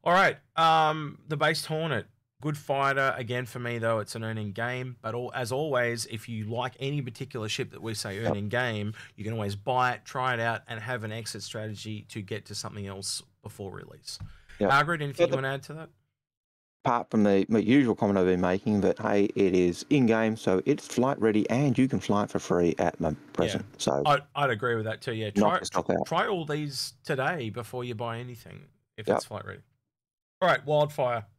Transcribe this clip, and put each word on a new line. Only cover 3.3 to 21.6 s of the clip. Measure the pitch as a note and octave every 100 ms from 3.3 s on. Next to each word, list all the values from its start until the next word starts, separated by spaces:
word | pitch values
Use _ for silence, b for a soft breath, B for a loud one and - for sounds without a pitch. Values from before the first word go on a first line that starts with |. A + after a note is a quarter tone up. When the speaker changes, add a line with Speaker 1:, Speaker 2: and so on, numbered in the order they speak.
| B2 B2+
Speaker 1:
for | B2
me, | A#2+ A#2
though, | A2+ A2+
it's | G#2
an | A#2
earning | A2 A2 G#2
game. | G2 A#2 B2+ B2+ A#2+
But | A2+ A#2
all, | B2
as | - A#2
always, | C3 D3+ C3 A#2+ A#2 A2+
if | A2 -
you | A2+ G#2+
like | A#2 B2 -
any | C3+ D3
particular | B2 A2+ C3+ B2 A2
ship | - A#2
that | -
we | A2+ G#2
say | G#2 G2
Speaker 2:
Yep. | A#2
Speaker 1:
earning | G2+ G#2
game, | A#2+ B2 A2 G#2 G#2+ B -
you |
can | G#2+
always | A2+ G2+ G2+
buy | C3+ B2+ B2+
it, | A2 -
try | C#3 B2+ A#2+
it |
out, | A#2 A2 -
and | A#2
have | A2 B2
an | G#2+
exit | A2 A2 G#2
strategy | - A2+ A2 G#2 A2 G#2+ -
to | A2+
get | G2+ G#2+ -
to |
something | G#2 G#2+ G#2+ G2
else | G2 F#2+ - - _
before | G#2+ - G2
release. | F#2 - - - - B B B B
Speaker 2:
Yep. | G2+
Speaker 1:
Argrid, | C#3 D3 E3
anything | D3 B2+
Speaker 2:
Yeah, | -
Speaker 1:
you |
Speaker 2:
the | D#3
Speaker 1:
wanna | C3+ C3+
add |
to | -
that? | D3+ D#3+ _ _ _ _ _ _ _ _ _ -
Speaker 2:
Apart | A#2+ -
from | A2+
the, | G#2 G2 F#2+
the | A2
usual | G2+ C#3 B2+ G2+
comment | G#2+ G2
I've | F2+
been | F2+
making | F2+ F#2+ - G#2
that, | F#2+ -
hey, | A2 G2+ G2+ -
it | G2 F#2
is | F2+ E2+ -
in-game, | C#3+ A#2+ A2 A2 A2
so | - F#2 -
it's | D3 -
flight | - B2+ C#3+
ready, | A2 G#2+ -
and | A#2+